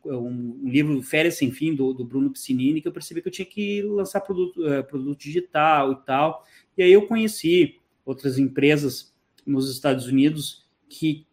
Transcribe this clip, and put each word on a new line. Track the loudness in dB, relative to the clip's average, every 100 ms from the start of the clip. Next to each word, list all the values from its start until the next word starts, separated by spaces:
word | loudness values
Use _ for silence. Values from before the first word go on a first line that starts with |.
um, | -8 -8 -6 -8 -10 -8
um | 0
livro, | 0 2 -2
Férias | 0 0 0 0
Sem | -4
Fim, | -2 -4
do, | 0 -2
do | -2
Bruno | -6 -2 -2
Piscinini, | -4 -4 0 0 0
que | -4
eu |
percebi | -10 -12 -10
que | -10
eu |
tinha | -10 -10
que | -6 -4 -4
lançar | -4 -4 -4 -6
produto, | -4 -4 -4 -2 -2
eh, | -2
produto | -4 -8 -8 -8
digital | -6 -6 -2 0 4 4 2
e | -2
tal. | -2 0 0 -2 _ _ _ 2
E |
aí | 8
eu | 8 6
conheci | 0 0 -2 2 4 4 _ _ _
outras | -10 -4 -2 0
empresas | 0 2 4 4 0 -6 -16 _ _ _
nos | -4 -2 -2
Estados | -2 -2 -2 0
Unidos | 2 2 0 -10 -14 _ _ _
que | -4 -4 -4 _